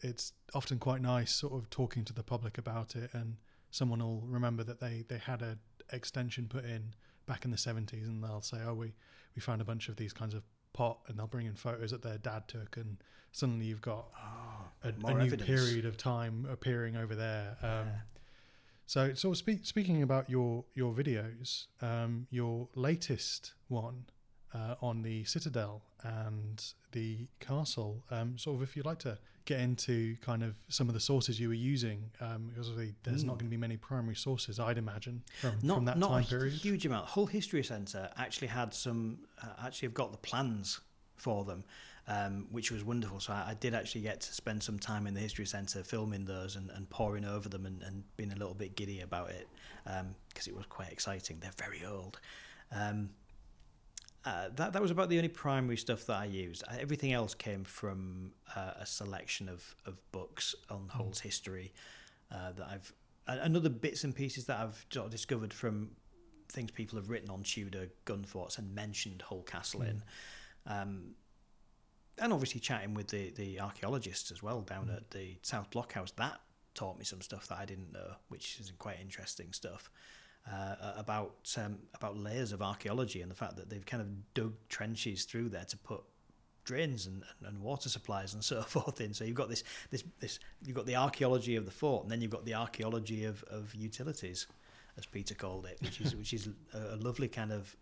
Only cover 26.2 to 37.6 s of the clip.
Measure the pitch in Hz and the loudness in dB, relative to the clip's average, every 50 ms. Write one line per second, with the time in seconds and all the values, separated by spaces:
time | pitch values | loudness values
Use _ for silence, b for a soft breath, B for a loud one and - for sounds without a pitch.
26.2 | 110 110 107 107 107 107 107 107 - - - - _ - - 117 113 110 110 110 | -2 0 0 -2 -2 -2 -4 -4 -6 -8 -10 -12 _ -6 -2 -2 0 0 0 -2
27.2 | 120 - - - - - 135 147 151 - - 120 107 104 104 117 - - 123 113 | -4 -6 -10 -8 -2 0 2 2 2 2 0 0 0 0 -2 -4 -4 -2 -2 0
28.2 | 117 120 123 117 - 156 143 123 135 131 - 151 139 156 165 165 - 131 107 - | 0 0 0 0 0 0 0 2 0 0 -2 -2 0 0 -2 0 -2 -2 -2 -4
29.2 | B B B B B - 143 131 123 123 123 - - - 123 117 113 113 117 120 | B B B B B 2 4 4 6 6 4 4 4 4 4 4 4 4 2 0
30.2 | - 127 120 113 113 113 104 - - - - - 135 117 113 110 - - 139 131 | 0 2 2 2 2 2 0 -4 -4 0 2 4 6 6 4 4 4 6 6 6
31.2 | 120 - 113 113 117 113 117 113 120 131 143 127 120 113 104 104 110 110 - - | 6 4 4 4 4 4 4 4 4 4 4 4 4 2 2 0 -4 -6 -6 -4
32.2 | 120 117 113 110 113 113 117 120 117 117 113 117 113 107 101 - - 123 127 147 | -4 -2 -2 -2 -2 -4 -4 -4 -4 -2 -2 -2 -2 -2 -4 -4 0 2 2 4
33.2 | 151 127 127 113 120 113 117 117 117 113 113 110 - - 135 127 117 113 107 - | 4 2 2 2 2 2 2 2 2 2 0 0 -2 0 0 2 2 2 0 0
34.2 | - 135 131 120 - - 104 117 117 113 120 120 110 110 101 107 - 127 120 120 | 2 2 2 2 0 0 0 2 2 4 4 2 2 0 -2 -2 -4 -4 -4 -6
35.2 | - - B B B 127 107 107 120 147 196 127 120 123 127 170 190 202 127 123 | -6 -8 B B B 2 2 4 6 6 6 6 6 6 6 6 6 8 8 8
36.2 | 117 - 127 127 135 135 147 156 196 208 202 175 - 147 123 104 - - - 202 | 6 6 4 4 4 4 2 2 2 4 4 4 4 4 4 2 2 2 4 6
37.2 | 208 202 208 214 - - - 147 | 6 6 4 2 2 4 2 2